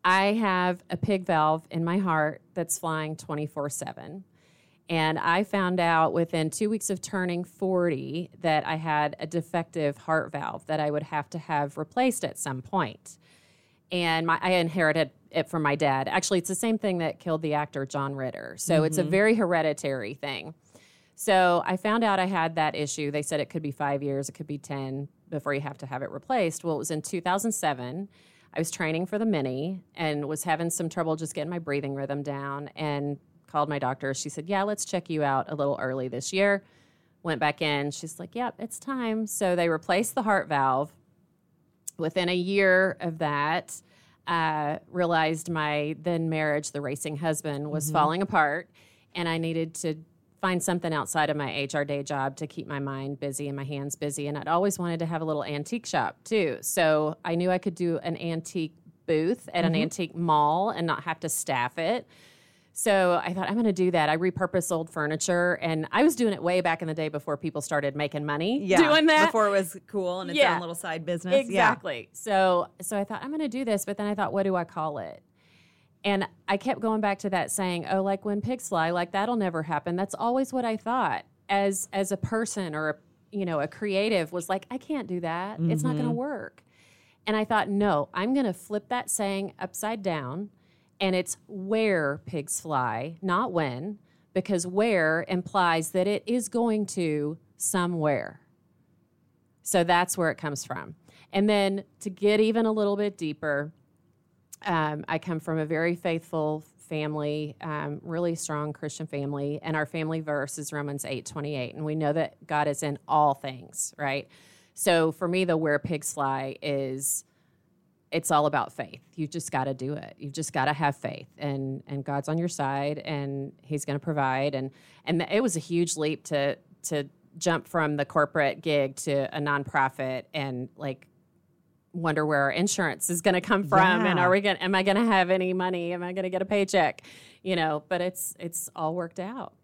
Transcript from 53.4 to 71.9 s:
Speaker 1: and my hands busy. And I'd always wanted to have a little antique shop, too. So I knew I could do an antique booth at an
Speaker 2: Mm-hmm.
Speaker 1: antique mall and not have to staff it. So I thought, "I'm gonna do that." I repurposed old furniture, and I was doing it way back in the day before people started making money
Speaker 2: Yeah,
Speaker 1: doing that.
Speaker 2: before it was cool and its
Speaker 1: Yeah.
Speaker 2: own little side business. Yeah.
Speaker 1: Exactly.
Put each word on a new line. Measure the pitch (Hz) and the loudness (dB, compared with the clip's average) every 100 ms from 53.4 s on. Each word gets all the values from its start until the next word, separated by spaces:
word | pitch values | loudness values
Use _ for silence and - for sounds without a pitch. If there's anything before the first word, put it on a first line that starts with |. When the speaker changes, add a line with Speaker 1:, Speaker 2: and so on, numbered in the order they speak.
| 143 | -6
Speaker 1:
and | 139 | -6
my | |
hands | 139 143 139 | -6 -6 -6
busy. | - 147 139 143 | -6 -6 -4 -6
And | 147 | -6
I'd | - | 0
always | 170 202 185 | 2 2 0
wanted | 175 165 | -4 -2
to | 165 | -2
have | 165 | -2
a | |
little | 160 151 | -2 -2
antique | 110 147 147 233 - | -2 -6 -4 -6 -2
shop, | 160 101 - | 0 0 -4
too. | - 220 165 117 | -2 0 0 -2
So | - - 160 151 151 165 | -2 2 4 4 2 -2
I | 180 | -2
knew | 170 180 | 0 2
I | 185 | 2
could | 196 | -2
do | 165 175 165 | -2 -2 -2
an | 170 165 | -4 -4
antique | 170 165 165 180 160 - - _ - | -4 -6 -6 -6 -6 -8 -20 _ 0
booth | 156 165 240 - | 2 2 -2 -2
at | 175 | 0
an | 165 | 2
Speaker 2:
Mm-hmm. | 160 | 2
Speaker 1:
antique | 160 - 165 | 0 -2 -6
mall | 165 170 151 147 165 208 | -2 4 6 6 4 2
and | - | 0
not | 165 147 | -2 -2
have | 170 156 | -4 -4
to | 160 | -4
staff | - - 131 123 - | -4 -2 0 0 -2
it. | 165 233 - - - - _ _ _ | -2 -2 -4 -20 -20 -20 _ _ _
So | - 226 196 180 170 | -2 4 6 6 4
I | - | 0
thought, | 180 185 | -4 -2
"I'm | |
gonna | 214 226 | 2 2
do | 180 180 | 4 4
that." | 170 151 | 4 4
I | 160 | 4
repurposed | 185 - 180 185 170 | 0 0 0 0 0
old | 170 160 | -2 -2
furniture, | 160 147 156 - 175 175 175 | -2 -2 0 2 2 4 2
and | 165 160 156 | 0 -2 0
I | 208 | 4
was | 311 | 4
doing | 247 233 | 4 0
it | 190 | 2
way | 170 180 | 2 2
back | 175 165 | 2 0
in | 165 | -2
the | |
day | 156 156 | -2 -2
before | 147 - | -4 -4
people | 143 156 147 | -4 -4 -6
started | - 151 143 | -2 0 0
making | 143 147 147 | -2 -2 -2
money | 147 147 175 269 | -2 0 0 0
Speaker 2:
Yeah, | 196 190 | 4 6
Speaker 1:
doing | 311 320 311 | 8 8 8
that. | 311 208 | 6 6
Speaker 2:
before | 220 208 | 4 4
it | |
was | 196 180 190 - | 4 0 -8 -8
cool | 208 180 185 | -4 -2 -4
and | 180 | -2
its | 185 | 4
Speaker 1:
Yeah. | 254 | 4
Speaker 2:
own | 165 | 4
little | 170 | -2
side | 165 180 165 | -8 -6 -6
business. | 165 170 185 | -4 -4 2
Yeah. | 269 | 2
Speaker 1:
Exactly. | 240 196 170 240 180 | 4 4 4 4 -4